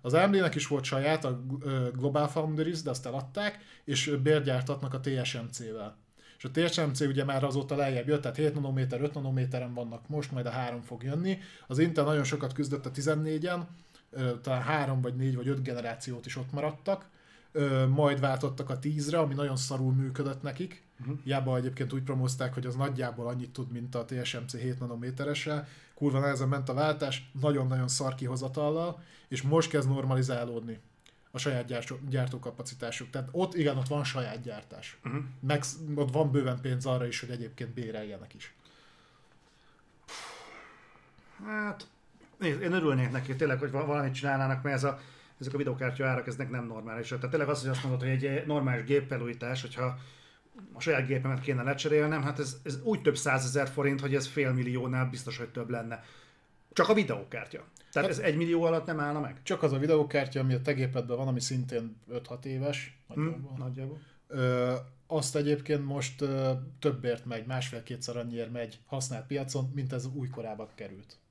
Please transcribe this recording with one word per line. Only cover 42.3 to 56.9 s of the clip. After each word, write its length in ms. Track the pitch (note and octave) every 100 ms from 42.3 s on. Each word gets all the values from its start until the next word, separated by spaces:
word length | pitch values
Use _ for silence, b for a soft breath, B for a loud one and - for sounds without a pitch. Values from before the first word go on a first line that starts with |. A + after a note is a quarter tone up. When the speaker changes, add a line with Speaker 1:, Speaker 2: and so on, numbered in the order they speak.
| -
Speaker 2:
nézd, 240 | F3+ C3+
én 100 | F3
örülnék 380 | F#3 D#3 C3 B2
neki, 240 | B2+ C3
tényleg, 240 | C3 D3+ C3
hogy 120 | C#3+
va-, 140 | C#3
valamit 280 | D3+ D3 C3+
csinálnának, 500 | C3 C#3+ C3+ C3+ C3
mert 120 | C#3+
ez 80 | C3+
a, 160 | B2+ B2+ B B B -
ezek 140 | C3
a 40 | C#3+
videókártya 500 | C#3 B2+ B2+ C3 C3
árak, 200 | B2+ B2
ezek 220 | C3 C3+
nem 160 | B2+
normálisak. 520 | A#2+ A2 A2 A2+ A2+ B2+
Tehát 180 | C3
tényleg 140 | D3+ C#3+
az, 120 | C#3
hogy 80 | C3
azt 140 | B2+
mondod, 180 | C3+ B2+
hogy 80 | B2+
egy, 160 | C3
eh, 180 | C#3 C#3
normális 380 | D3+ D3 C3+ A#2+
gépfelújítás, 800 | B2+ C#3+ C3+ B2+ A#2+ A#2+ A#2+ C3
hogyha 360 | C3+ B2 B2+ C3 B B B B _ - -
a 60 | -
saját 240 | E3 C#3 C3
gépemet 320 | C3 C3+ C3
kéne 240 | C#3+ B2+
lecserélnem, 600 | B2+ C#3 D#3 D3+ D3+ D#3
hát 160 | C#3 C#3
ez, 180 | C3 -
ez 160 | - C3
úgy 180 | A#3 G#3+
több 160 | D#3 -
százezer 500 | D3 C3 B2+ C#3 C3+
forint, 320 | D3 C#3 C#3
hogy 140 | C3+
ez 120 | C#3 C3
fél 240 | D3+ C3
milliónál 560 | B2+ B2 B2 B2 B2+ B2+
biztos, 280 | B2 A#2+ A2+
hogy 120 | A#2
több 200 | B2 A2+
lenne. 340 | A#2+ A2+ A#2 B B B B B _ _
Csak 160 | -
a 40 | F3